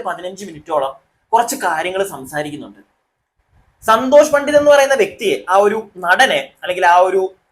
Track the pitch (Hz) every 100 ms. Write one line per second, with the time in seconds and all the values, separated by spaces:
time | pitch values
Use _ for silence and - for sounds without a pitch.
0 | 202 170 180 190 196 156 170 156 135 -
1 | _ _ - 226 240 269 185 160 170 190
2 | 190 151 131 147 151 139 107 101 _ _
3 | _ _ _ _ _ _ _ _ - 226
4 | 262 294 294 285 277 294 294 285 277 269
5 | 196 - 214 143 - 190 208 220 214 180
6 | 175 190 254 156 135 _ 160 180 180 175
7 | 185 190 190 _ _